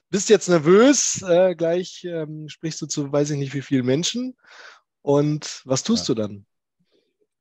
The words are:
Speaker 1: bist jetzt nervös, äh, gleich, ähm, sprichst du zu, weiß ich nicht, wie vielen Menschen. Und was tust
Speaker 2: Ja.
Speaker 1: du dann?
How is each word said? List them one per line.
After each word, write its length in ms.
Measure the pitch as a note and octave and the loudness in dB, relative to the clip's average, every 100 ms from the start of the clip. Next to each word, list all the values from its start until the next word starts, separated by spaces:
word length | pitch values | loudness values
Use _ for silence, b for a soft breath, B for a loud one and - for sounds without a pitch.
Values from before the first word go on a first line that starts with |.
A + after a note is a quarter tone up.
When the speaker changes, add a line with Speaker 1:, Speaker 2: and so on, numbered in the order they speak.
| _ | _
Speaker 1:
bist 200 | G3+ - | -4 2
jetzt 200 | G#3 - | 2 4
nervös, 720 | F3 D3 G3 C4 C#4 - - F#3+ | 2 6 6 6 4 0 -4 0
äh, 280 | E3+ F#3 E3 | 2 2 0
gleich, 480 | E3 F3 F#3 - | -2 -2 -4 -10
ähm, 460 | F3+ E3 D3+ D#3 D3+ | -10 -8 -8 -12 -16
sprichst 320 | - D#3+ - | -12 -10 -10
du 60 | D3+ | -8
zu, 240 | - C#3+ | -6 -2
weiß 180 | C#3+ D3 | 0 0
ich 80 | C#3+ | -2
nicht, 140 | C3+ | -6
wie 80 | C#3 | -8
vielen 240 | C3 C3+ B2 | -2 0 2
Menschen. 500 | C3+ F3 A#3 B3+ - B B B B _ _ | 0 0 -4 -8 -12 B B B B _ _
Und 600 | C#3+ C#3+ D3+ D3+ - - B2+ | 0 2 2 -2 -8 -12 -4
was 180 | C3 | -4
tust 260 | - A3+ - | -2 -2 -2
Speaker 2:
Ja. 60 | A2+ | -4
Speaker 1:
du 60 | |
dann? 240 | G#2 G2+ - _ _ _ _ _ _ _ _ _ | -4 -10 -20 _ _ _ _ _ _ _ _ _